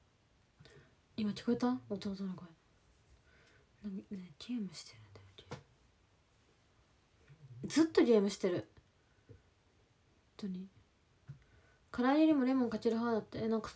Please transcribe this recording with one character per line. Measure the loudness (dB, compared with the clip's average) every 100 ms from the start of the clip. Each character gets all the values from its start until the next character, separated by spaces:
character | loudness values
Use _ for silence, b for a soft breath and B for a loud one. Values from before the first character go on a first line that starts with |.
| _ _ _ _ _ -20 -20 b b b _ -6
今 | -4
聞 | -4 -2
こ |
え | 0
た？ | 0 -2 -4
弟 | -8 -6
の | -8 -8
声。 | -8 -14 -20 _ _ _ _ _ -20 _ b b b b _
な | -12
ん | -12
か | -12 -14
ね、 | -14 -16
ゲ | -8
ー | -6
ム | -6
し | -10
て | -18
る | -20
ん | -20
だ | -20
よ、 | -20 -20
ゲ | -16
ー | -16 -16 _ _ _ _ _ _ _ _ _ _ _ _ _ _ _ -20 -20 -20 -14
ム。 | -2
ず | 2
っ | 4
と | 4
ゲ | 6 6
ー |
ム | 4
し | 0
て | -2
る。 | -2 -6 -16 _ _ _ _ -20
本 | -20 _ _ _ _ _ _ _ _ _ -12
当 | -8
に。 | -8 -10 -18 _ _ _ _ -20 -20 _ b b b b
唐 | -2
揚 | 2 6
げ | 6
に |
も | 6 4
レ |
モ | 2 2
ン |
か | 0
け | 0
る | 0
派 | 0 -2
だ | -2
っ |
て。 | -4 -2
え、 |
な | -2
ん |
か | -2